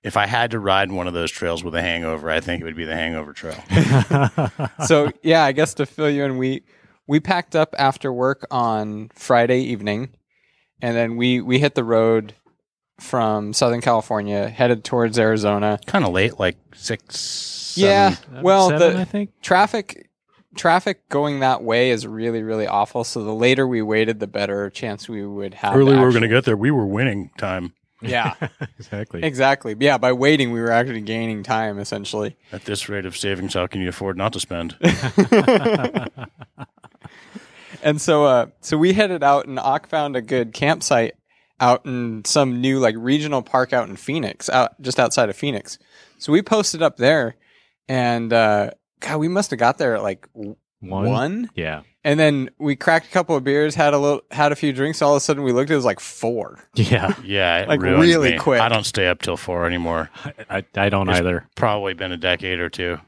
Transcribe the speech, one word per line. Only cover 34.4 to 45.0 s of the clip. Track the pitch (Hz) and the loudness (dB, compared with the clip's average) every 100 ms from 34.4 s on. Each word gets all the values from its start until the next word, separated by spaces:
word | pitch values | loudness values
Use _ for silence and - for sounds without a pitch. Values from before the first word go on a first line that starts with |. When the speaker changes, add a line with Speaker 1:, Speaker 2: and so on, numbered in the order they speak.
| - 87 82 - | -8 -8 -8 0
Speaker 3:
<laughs> | 170 - 131 - 185 226 185 220 226 202 240 269 123 - - _ 131 - 147 _ - _ - - - - - - - - | 0 2 0 0 4 4 4 2 2 0 -2 -4 -8 -12 -18 _ -20 -20 -20 _ -20 _ -20 -20 -20 -20 -20 -20 -20 -2
And | 151 151 | -2 0
so, | - 151 143 | 2 4 6
uh, | 127 113 _ | 4 2 _
so | - 156 | -4 2
we | 170 | 2
headed | 190 208 175 | 4 0 2
out, | 143 143 - | 2 2 0
and | 131 | -4
Ak | - 147 - | -2 -2 -2
found | 156 147 127 | -4 -2 -4
a | |
good | 110 131 113 | -2 -2 -2
campsite | - 143 160 - 123 117 - _ _ _ _ | -2 0 0 2 2 2 -6 _ _ _ _
out | 123 127 143 | 2 2 -2
in | 123 120 110 104 | -6 -6 -6 -2
some | 151 131 123 | 2 2 0
new, | 131 135 | 0 2
like, | 120 110 | 2 0
regional | 120 147 151 139 | 0 0 0 -4
park | 120 131 127 | 0 0 0
out | 127 113 | -2 -2
in | 98 | -10
Phoenix, | - 156 120 - - | -8 -6 -6 -8 -2
out, | - 120 _ | 0 0 _
just | 131 | -4
outside | 127 | 0